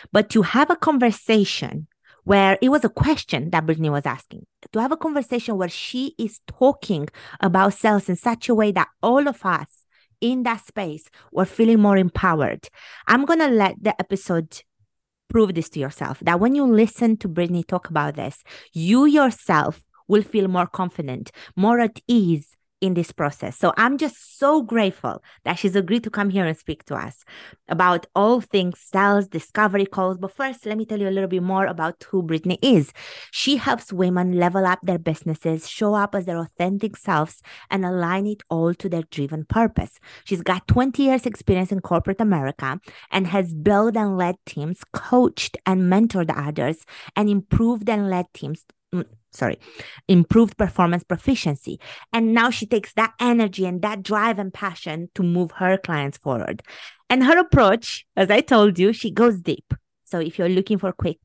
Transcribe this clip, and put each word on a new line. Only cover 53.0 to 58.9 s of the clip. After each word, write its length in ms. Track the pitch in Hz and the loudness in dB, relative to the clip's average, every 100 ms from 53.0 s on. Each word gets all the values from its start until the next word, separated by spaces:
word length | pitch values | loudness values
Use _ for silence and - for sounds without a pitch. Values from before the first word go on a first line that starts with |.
| 220 - | -2 0
energy 460 | 247 240 214 190 185 | 0 2 0 -2 -4
and 160 | 180 | -2
that 220 | 208 208 | -4 -6
drive 360 | 190 208 226 208 | -4 0 0 -2
and 140 | 196 | -6
passion 560 | - 196 165 - 156 175 - | -8 -10 -8 -10 -8 -8 -2
to 80 | |
move 280 | 175 175 175 | 0 2 -2
her 260 | - 185 190 | -2 0 0
clients 400 | 190 156 143 - | -2 -4 -4 -6
forward. 460 | 147 120 - - - - - - - | -6 -4 -4 -10 -12 -20 -20 -14 -2
And 140 | 262 | 2
her 140 | 262 339 | 6 4
approach, 680 | 339 - 208 233 - - - - | 4 4 4 2 -2 -14 -8 0
as 160 | 190 | 4
I 100 | 208 | 4
told 380 | - 240 208 175 | 4 4 4 4
you, 140 | 190 | 2